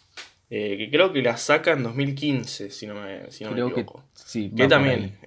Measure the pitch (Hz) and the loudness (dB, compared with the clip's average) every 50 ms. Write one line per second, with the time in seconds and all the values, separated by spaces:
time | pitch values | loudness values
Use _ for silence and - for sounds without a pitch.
0 | _ _ _ - - - _ _ _ _ 113 107 107 104 98 98 107 110 139 156 | _ _ _ -20 -20 -20 _ _ _ _ -6 -4 -4 -4 -4 -6 -4 0 4 4
1 | 185 190 165 139 120 117 117 - - - 147 156 160 170 160 139 123 117 117 135 | 4 4 4 2 2 2 0 0 2 2 2 4 4 2 2 2 0 -2 -2 -2
2 | 139 139 135 139 151 147 139 139 - - - - 101 101 - - 107 104 104 101 | -2 -2 -2 -2 -2 -2 0 -2 -2 -6 -8 -10 -10 -12 -12 -12 -12 -12 -12 -10
3 | 101 98 98 - - - - - 107 107 107 120 123 127 - 123 104 - - - | -10 -12 -12 -14 -14 -18 -16 -12 -10 -6 -4 -2 -2 -2 -2 -4 -6 -6 -10 -20
4 | _ _ _ - - - - 113 104 98 107 113 131 135 156 143 139 135 127 104 | _ _ _ -20 -18 -10 -6 -6 -6 -4 2 2 6 6 6 6 6 4 2 0
5 | 98 98 101 - - | -2 -6 -8 -12 -16